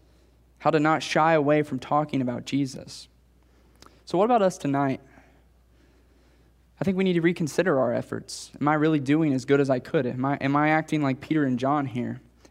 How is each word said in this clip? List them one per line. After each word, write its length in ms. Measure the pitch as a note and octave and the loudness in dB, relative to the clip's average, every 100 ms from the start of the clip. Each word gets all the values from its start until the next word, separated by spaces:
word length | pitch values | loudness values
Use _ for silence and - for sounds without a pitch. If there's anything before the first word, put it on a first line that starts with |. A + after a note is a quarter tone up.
| _ _ _ _ _ _ | _ _ _ _ _ _
how 100 | D3 | 0
to 100 | D#3 | 2
not 220 | D#3 D#3 | 2 0
shy 320 | - E3+ D#3+ | 0 2 4
away 300 | D#3+ C#3+ D3+ | 4 4 2
from 160 | D3 C3 | 0 -6
talking 420 | - D3 D3 C#3 | -2 -2 0 -4
about 240 | B2 A#2+ - | -4 -6 -4
Jesus. 640 | C#3 C3+ - - - - _ _ _ _ _ _ _ - _ - | -4 -4 -6 -16 -18 -20 _ _ _ _ _ _ _ -20 _ -6
So 120 | F3 | 0
what 80 | A3 | 2
about 160 | A#3+ | 4
us 160 | F#3+ - | 2 0
tonight? 420 | C#3+ C#3 C#3 C3 - - _ _ _ _ _ _ _ _ _ _ _ _ _ _ _ - | -2 0 0 -2 -10 -20 _ _ _ _ _ _ _ _ _ _ _ _ _ _ _ -6
I 40 | - | -2
think 100 | F#3 | 0
we 80 | |
need 100 | F#3+ | 2
to 80 | E3+ | 2
reconsider 560 | E3+ F3 D3+ - F3+ C3+ | 2 0 -2 0 0 2
our 160 | B2 | 2
efforts. 580 | A#2 - A2+ - - - - | -2 -6 -10 -10 -16 -16 -4
Am 80 | C#3+ | 0
I 80 | D#3 | 2
really 240 | D#3 D#3 | 2 0
doing 340 | C3 D#3 D#3+ | 2 2 2
as 100 | C3 | 0
good 160 | B2 C#3 | 2 2
as 100 | C#3 | 2
I 100 | B2+ | 0
could? 260 | - D#3+ B2 | 0 -2 -2
Am 180 | B2+ | -2
I, 140 | C3+ C#3+ | -4 -2
am 180 | C3+ C#3+ | 0 2
I 140 | D3+ | 4
acting 320 | D#3 D#3 D3+ | 2 0 -2
like 180 | C#3 C3 | 0 -2
Peter 240 | - D#3 | -2 0
and 160 | C#3 B2 | 0 0
John 260 | C3+ D3+ C#3 | 0 0 -2
here? 360 | A#2+ A#2 A#2+ - _ - | -4 -6 -8 -14 _ -20